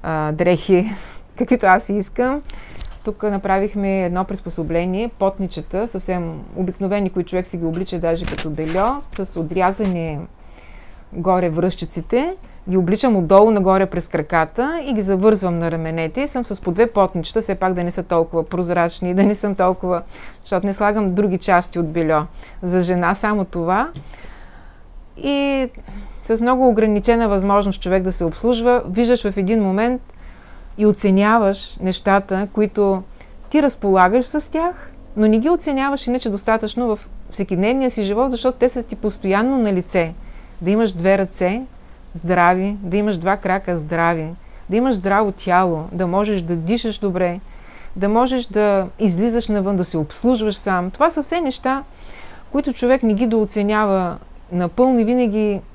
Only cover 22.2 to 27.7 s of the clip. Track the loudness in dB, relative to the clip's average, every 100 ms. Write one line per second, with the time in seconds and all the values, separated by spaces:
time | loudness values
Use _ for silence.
22.2 | 0 -10 -18 -8 0 0 2 2 0 0
23.2 | 0 0 -2 -4 0 0 0 -6 -16 -16
24.2 | -16 -18 -18 -18 -20 -20 -20 -20 -18 -8
25.2 | -2 0 0 0 -2 -6 -14 -14 -14 -14
26.2 | -2 0 2 4 4 6 4 2 4 4
27.2 | 4 2 4 4 2